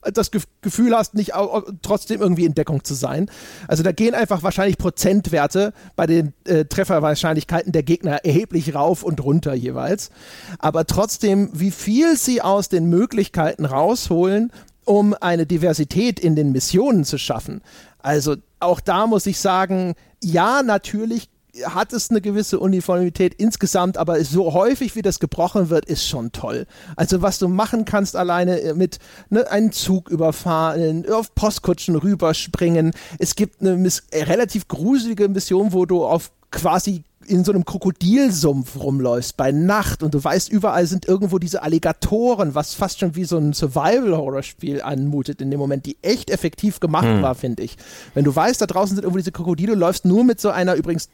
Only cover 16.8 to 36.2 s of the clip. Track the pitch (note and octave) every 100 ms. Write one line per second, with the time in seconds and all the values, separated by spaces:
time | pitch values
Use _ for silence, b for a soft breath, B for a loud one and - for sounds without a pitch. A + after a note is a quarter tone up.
16.8 | C4+ A3 C#3+ C#3+ - A2+ - - B B
17.8 | B B C3+ D3+ C#3 C#3+ _ _ F3 F3+
18.8 | - F3+ A3+ G#3+ G3+ F#3+ G3 F#3 F#3+ F#3
19.8 | F3+ E3+ b b G3 E3+ F#3+ C4 C4 G3+
20.8 | - G#3 A3 A#3 - _ _ - B2+ F3
21.8 | A3+ A#3+ - A3 G3+ G3+ G#3 F3+ F#3+ F#3+
22.8 | F3 F3+ F3+ E3 F#3 - G#3+ - G3 G3+
23.8 | F3+ F#3+ E3 E3 D3+ D#3 F3 D#3 G#3+ C4+
24.8 | B3 A3+ G3 - D#3+ - F3 G#3+ F3 E3
25.8 | - D3+ - C#3+ A#2 - A#2 A#2 C3 B
26.8 | B D#3 D#3+ F#3+ F#3+ F#3 F3+ F#3 G#3+ A#3
27.8 | G#3+ G#3 G3 - F3+ F3 F3+ F3+ D#3+ D#3
28.8 | F#3 - B B B G#3 B3 G3+ A3 G#3
29.8 | - F#3 - E3 D#3+ D#3 F3+ D#3+ D#3+ D#3
30.8 | E3 D#3+ - A3 A3+ - G#3+ - - F3
31.8 | - E3 F3 G3 E3 D#3 - - E3+ E3+
32.8 | D#3+ - B D#3+ F3+ - G3+ _ F#3 F3+
33.8 | F#3 - - D#3 D3+ F3+ A#3+ G#3+ - -
34.8 | F3 C4+ A#3 G#3 G3+ F#3+ - F#3 G#3 F#3
35.8 | F3+ F3+ D3+ E3